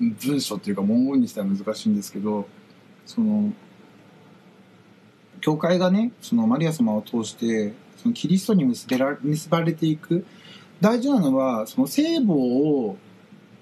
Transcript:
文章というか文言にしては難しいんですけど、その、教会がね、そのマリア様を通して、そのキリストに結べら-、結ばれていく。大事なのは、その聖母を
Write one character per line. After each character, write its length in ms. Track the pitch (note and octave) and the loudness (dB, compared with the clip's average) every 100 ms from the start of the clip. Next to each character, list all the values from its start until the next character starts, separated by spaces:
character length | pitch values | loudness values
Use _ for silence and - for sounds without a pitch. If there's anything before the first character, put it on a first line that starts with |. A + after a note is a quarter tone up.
文 400 | A#3 G#3 B3+ C#4+ | -4 -2 -2 -2
章 160 | C4 G3 | -2 -6
と 140 | G#2 | -4
い 20 | |
う 40 | G2 | -2
か 40 | |
文 240 | G2+ A#3+ | 2 2
言 160 | C3 C#3 | 2 2
に 80 | A#2 | 0
し 60 | |
て 60 | - | -2
は 60 | G2 | -2
難 280 | G2 G#2 | -2 -2
し 100 | G#2+ | -2
い 60 | A2 | 0
ん 60 | G#2 | 0
で 60 | |
す 80 | G2 | -2
け 80 | - | -6
ど、 300 | G#2 G#2+ G2+ - - - - - | -4 -4 -6 -14 -20 -20 -20 -20
そ 160 | - - | -10 -2
の、 320 | A3 G#3 G#3 - - - - - - - - - - - - - - - - _ _ - | 0 2 0 -4 -14 -20 -20 -20 -20 -20 -20 -20 -20 -20 -20 -20 -20 -20 -20 _ _ -6
教 160 | - D#3 | -2 0
会 200 | E3+ F3+ | 0 2
が 120 | F#3 | 2
ね、 220 | G3 A#3 - | 2 0 -4
そ 120 | - | -2
の 120 | A#2+ A2 | 0 2
マ 100 | C3 | 2
リ 100 | D#3+ | 0
ア 60 | |
様 220 | D#3 A#2 | 0 0
を 80 | G#2+ | 0
通 220 | G#2 A#2+ | -2 -6
し 100 | G#2+ | -6
て、 400 | - A#2 A2+ G#2 G#2+ - - | -4 -2 -2 -2 -6 -20 -6
そ 100 | A#2+ | -4
の 60 | |
キ 120 | A#2 D3+ | -2 0
リ 120 | F#3+ | 0
ス 80 | - | 4
ト 80 | |
に 100 | G3+ | 2
結 220 | C3+ A#2 - | 2 0 -4
べ 80 | B2+ | 0
ら-、 220 | C3+ D3 | 0 -2
結 280 | C#3+ D#3 - | -2 -2 0
ば 100 | E3 | 0
れ 140 | E3 | 0
て 100 | D#3+ | 0
い 140 | D#3+ D3+ | -2 -2
く。 260 | - E3+ - - - - - - | -2 -4 -4 -18 -20 -20 -20 0
大 180 | G3+ A#3+ | 2 2
事 120 | C4 | 2
な 100 | C4+ | 2
の 160 | D3+ C3 | 2 2
は、 300 | C3 A#2 A2 | 0 0 -4
そ 120 | - | -2
の 40 | C4 | 0
聖 340 | - D#4 E4 | 0 0 2
母 120 | A3+ | 2
を 640 | D3+ B2+ B2 D3+ C#3+ A2 F#2+ - - - - - - | 2 2 2 2 2 -2 -6 -16 -20 -20 -20 -20 -20